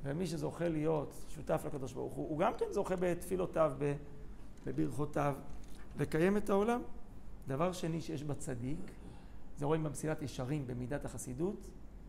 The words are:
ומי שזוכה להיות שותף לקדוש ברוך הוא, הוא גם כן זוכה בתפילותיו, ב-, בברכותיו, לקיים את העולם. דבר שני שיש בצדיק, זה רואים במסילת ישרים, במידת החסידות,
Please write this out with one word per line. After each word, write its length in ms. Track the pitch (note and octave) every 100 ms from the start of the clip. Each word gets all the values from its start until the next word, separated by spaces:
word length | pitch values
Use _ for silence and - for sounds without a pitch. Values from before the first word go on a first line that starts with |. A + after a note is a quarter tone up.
ומי 240 | C#3 D#3 F3+
שזוכה 400 | D#3+ C#3+ - E3+
להיות 580 | D#3 D#3 D#3 B2 - -
שותף 320 | D3+ - D#3
לקדוש 280 | D3 C#3 B2+
ברוך 200 | B2+ B2+
הוא, 160 | C#3 D3+
הוא 100 | D3+
גם 120 | G#3+ -
כן 80 | A4+
זוכה 240 | G3+ F#3 F#3
בתפילותיו, 720 | F3+ E3+ - F#3 F3 E3 D#3 C3+
ב-, 140 | C#3+ C#3+ - - - - - -
בברכותיו, 720 | D#3 C3 D3+ B2 D3 D3+ C#3+ C3+ - - - - - -
לקיים 380 | D3 D#3 F#3 G#3
את 120 | G3+
העולם. 320 | G3 G#3+ A#3+ - - - - - - -
דבר 240 | C3+ F3+
שני 300 | F3 E3 E3
שיש 220 | - D3+
בצדיק, 680 | D3+ C3 D3 A#2 B2+ E3 - - - - - - - -
זה 80 |
רואים 180 | C#3+ D#3+
במסילת 380 | D3+ B2 D3+ D#3
ישרים, 460 | C#3+ - B2+ D3+ B2
במידת 380 | B2 B2 C#3+
החסידות, 640 | C3 G#2+ - B2+ F#3 G#3+ - - - -